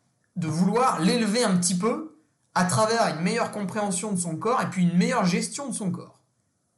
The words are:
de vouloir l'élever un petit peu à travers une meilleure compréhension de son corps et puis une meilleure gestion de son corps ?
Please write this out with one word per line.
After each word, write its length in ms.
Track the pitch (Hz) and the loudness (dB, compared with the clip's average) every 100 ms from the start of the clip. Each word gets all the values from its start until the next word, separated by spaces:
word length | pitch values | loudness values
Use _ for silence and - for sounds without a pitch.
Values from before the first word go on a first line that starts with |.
| _ _ _ 190 | _ _ _ -6
de 120 | 156 | -4
vouloir 520 | 160 185 226 262 165 | 2 2 4 2 2
l'élever 440 | 180 240 214 233 | 2 2 2 0
un 120 | 220 180 | 2 2
petit 180 | 175 180 | 2 0
peu 420 | 214 302 - - _ _ _ 180 | 0 -2 -6 -16 _ _ _ -2
à 100 | 180 | 0
travers 500 | 127 220 233 190 151 | 2 2 2 0 0
une 60 | |
meilleure 300 | 175 233 214 | -2 -2 -2
compréhension 600 | 208 190 220 208 180 220 | -4 -6 -4 -2 -4 -4
de 60 | 185 | -4
son 180 | 170 156 | -4 -4
corps 280 | 220 254 | -2 0
et 60 | 180 | -2
puis 100 | 190 | 2
une 160 | 175 175 | 2 4
meilleure 280 | 240 254 180 | 2 2 2
gestion 440 | 214 226 - 277 | 0 -2 -6 -8
de 40 | - | -4
son 160 | 196 | -4
corps ? 320 | 175 - _ _ _ _ _ _ | -6 -10 _ _ _ _ _ _